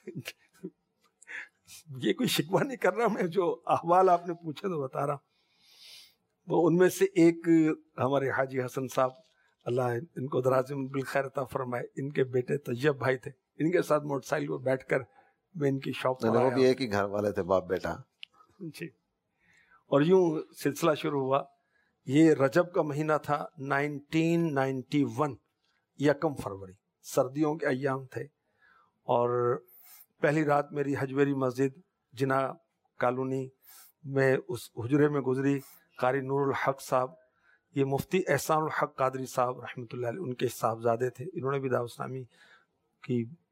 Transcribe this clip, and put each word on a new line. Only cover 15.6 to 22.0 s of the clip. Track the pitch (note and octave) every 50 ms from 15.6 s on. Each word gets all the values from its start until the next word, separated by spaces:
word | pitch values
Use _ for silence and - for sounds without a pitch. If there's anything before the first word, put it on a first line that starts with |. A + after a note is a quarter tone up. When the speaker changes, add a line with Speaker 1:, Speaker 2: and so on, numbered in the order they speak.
| C#3+ C#3
Speaker 1:
ان | C3+ C3+
کی | C3+ D3
شاپ | B2+ - - C3 B2+ -
پر | A#2 A2+
Speaker 2:
نہیں، | A2
وہ | A#2 B2
Speaker 1:
آیا۔ | C3+ B2
Speaker 2:
بھی | C3+ B2+
ایک | C3 B2+ B2+
ہی | C3+ A2
گھر | G2+ G2+ G2
والے | G2+ G2 G#2 G#2 G2+
تھے، | F#2+ G2+
باپ | F2 F2 F#2+ F#2 F2+
بیٹا۔ | F2+ F#2+ F2 - E2+ D#2+ - - _ _ _ - - _ _ _ _ _ _
Speaker 1:
جی۔ | F#3 D#3 - - E3 C3+ - _ _ _ _ _ _ _ _ _ _ _ _ _ _ _ _ _ _ _
اور | C#3+ C#3
یوں | D3 E3+ F#3+ F#3+ F3 E3 D#3 D#3 - - - -
سلسلہ | - C#3+ C#3+ - F3 E3 D3+
شروع | - - D#3 D3 C#3
ہوا۔ | C3 C3 C3+ C#3+ - - _ _ _ _ _ _ _ _ _ _